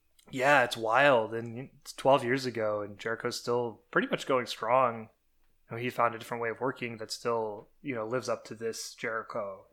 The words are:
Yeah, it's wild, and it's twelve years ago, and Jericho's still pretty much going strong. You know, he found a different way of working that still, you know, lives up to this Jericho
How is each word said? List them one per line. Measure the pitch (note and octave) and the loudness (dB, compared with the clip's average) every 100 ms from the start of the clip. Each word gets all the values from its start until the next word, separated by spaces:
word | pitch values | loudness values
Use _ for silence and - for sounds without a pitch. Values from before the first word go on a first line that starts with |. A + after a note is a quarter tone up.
| _ _ - | _ _ -12
Yeah, | C3 C3 C#3+ | 0 4 6
it's | A#2+ A#2 | 6 2
wild, | A2+ A#2 C#3+ B2 A2 | 2 6 6 6 2
and | A2+ A#2 A#2 C#3 - | -4 -6 -10 -14 -16
it's | - | -18
twelve | - C3+ C3+ | 0 4 4
years | A#2+ C3+ | 4 0
ago, | B2+ A#2 G#2+ G#2 | -2 -2 -2 -2
and | G#2 G#2 | -6 -8
Jericho's | A2+ A2+ A#2+ A2+ | -6 -4 -4 -4
still | - A#2+ A#2+ G2+ _ | -2 -2 -2 -8 _
pretty | F3 C4 | -2 0
much | - - | -2 0
going | C3 | 0
strong. | A#2 - A2+ B2+ B2+ A#2 A2 _ _ _ _ _ - | 0 -4 2 4 4 2 -10 _ _ _ _ _ -12
You | A#2 | -6
know, | |
he | B2 | -4
found | A#2+ A#2 | 2 2
a | A2+ | 0
different | A2 A#2+ | -8 -4
way | A#2 | -4
of | G#2+ | -2
working | B2+ - A#2+ A2+ | -4 -4 -6 -8
that | A2 | -10
still, | - A#2+ A#2 A2 G#2 - _ | -6 -2 -2 -2 -6 -14 _
you | D3 | -8
know, | A#2+ A2 | -6 -4
lives | B2 A2+ | -4 -2
up | A2 | -6
to | - | -6
this | A2 A2+ A2 - | -8 -6 -6 -10
Jericho | - A#2+ A2+ G#2+ A#2+ G2+ G2 - | -8 -6 -6 -6 -6 -6 -8 -16